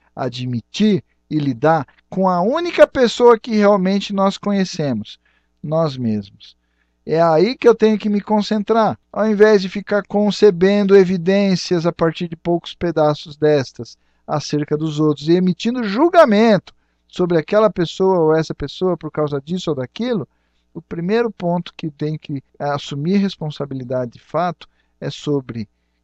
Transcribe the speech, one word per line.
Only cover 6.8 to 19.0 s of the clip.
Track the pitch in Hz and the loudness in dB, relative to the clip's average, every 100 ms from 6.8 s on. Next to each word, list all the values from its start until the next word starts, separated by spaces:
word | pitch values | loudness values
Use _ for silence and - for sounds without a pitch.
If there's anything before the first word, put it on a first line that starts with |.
| _ _ | _ _
É | - 160 | -2 2
aí | 165 156 214 - | 4 4 2 2
que | 240 | 2
eu | |
tenho | 226 220 214 | 4 2 2
que | 214 | -2
me | 208 | -4
concentrar, | - 214 202 214 202 226 202 120 _ | -2 -2 0 -4 0 0 0 -2 _
ao | - 220 | -4 -2
invés | 202 214 208 | 4 4 4
de | 185 | 0
ficar | 202 - 208 - | -8 -4 -4 -2
concebendo | 202 208 - 208 170 190 208 196 196 | -2 0 4 2 4 2 2 4 6
evidências | 180 190 170 196 196 180 - 175 165 | 4 0 0 2 2 0 -2 -2 -2
a | |
partir | - 165 - 170 | 0 -2 -2 -8
de | 165 | -6
poucos | 170 170 - | -4 -4 -4
pedaços | - 175 160 151 151 160 147 | -6 -4 0 0 0 -8 -2
destas | 151 147 127 - 120 - _ _ - | 2 2 -2 -10 -18 -20 _ _ -6
acerca | 151 - 147 147 151 | -6 -4 -4 -2 -4
dos | 160 147 | -2 0
outros | 151 143 151 | 0 0 2
e | |
emitindo | 180 185 - 226 254 | 2 2 0 -4 -4
julgamento | 208 214 349 349 269 202 226 185 - _ _ _ _ | -4 0 4 6 6 6 4 2 -2 _ _ _ _
sobre | - 180 165 | -4 0 0
aquela | - 208 214 | 0 2 2
pessoa | 185 160 - 190 180 | 0 -4 0 0 2
ou | 156 160 | 2 2
essa | 156 | -2
pessoa | - 143 - 185 | -8 -12 -4 -4
por | 165 | -4